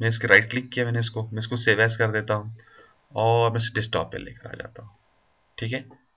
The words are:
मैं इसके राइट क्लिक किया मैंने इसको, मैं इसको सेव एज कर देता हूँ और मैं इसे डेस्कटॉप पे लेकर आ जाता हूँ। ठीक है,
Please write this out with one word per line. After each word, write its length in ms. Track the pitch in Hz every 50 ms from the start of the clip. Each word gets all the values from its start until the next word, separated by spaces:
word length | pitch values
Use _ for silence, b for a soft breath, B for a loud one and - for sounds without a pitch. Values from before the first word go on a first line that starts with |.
मैं 80 | 113 113
इसके 180 | 113 - -
राइट 220 | 104 98 104 113 110
क्लिक 180 | 123 127 127 -
किया 160 | - 123 120
मैंने 140 | 120 117 117
इसको, 240 | 113 - - 113 110
मैं 160 | 113 110 110
इसको 180 | 110 - 127
सेव 240 | 113 - 117 104 104
एज 140 | 113 113 113
कर 140 | - 113 101
देता 220 | 101 107 107 - 107
हूँ 240 | 104 104 110 113 B B B B B B B B B _ _ -
और 340 | 104 110 113 117 117 117 113
मैं 60 | 110
इसे 160 | 117 113 - -
डेस्कटॉप 380 | 107 107 - - 85 85 -
पे 60 | 95 92
लेकर 300 | 92 - - - - -
आ 40 | -
जाता 280 | - - - - -
हूँ। 100 | 113 - _ _ _ _ _ _ _ _ _ _ _ _ -
ठीक 160 | - 113 113 127
है, 80 | 135 - - - _ _ _ _